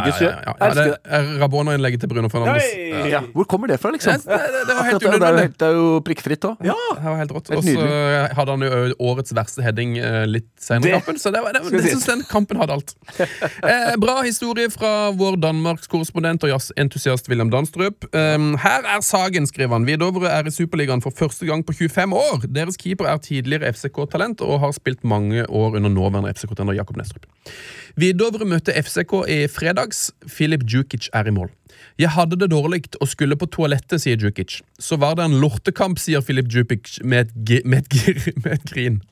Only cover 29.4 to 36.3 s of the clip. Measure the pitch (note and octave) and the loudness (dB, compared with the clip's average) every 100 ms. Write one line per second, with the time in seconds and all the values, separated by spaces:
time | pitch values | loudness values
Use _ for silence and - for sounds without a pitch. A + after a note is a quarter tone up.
29.4 | D3 - D#3+ F#3 A#3+ - - - D#3 - | -2 -2 -2 0 -2 -4 -6 -8 -16 -2
30.4 | D3+ D#3 A2+ B2+ C3+ A2+ - A2+ G#2+ G2 | 0 0 0 0 -2 -6 -4 -2 0 -2
31.4 | F2+ - _ - - - E3 D#3+ E3 F3+ | -4 -12 _ -20 -12 0 2 4 2 2
32.4 | G3 D#3 D3+ F3+ - - C#3 - C#3+ C#3+ | 2 2 2 -2 -6 -6 -6 0 0 0
33.4 | F3 - D3+ C#3 - E3 - A2+ G#2 G2+ | -2 0 0 0 0 -2 0 0 0 -2
34.4 | F2+ - - _ - D#3 C#3+ E3 E3 C3 | -8 -10 -16 _ -4 2 2 2 2 4
35.4 | D3 G#2+ - - F#3+ D#3+ - D3 C3 | 4 2 -2 0 0 0 0 0 0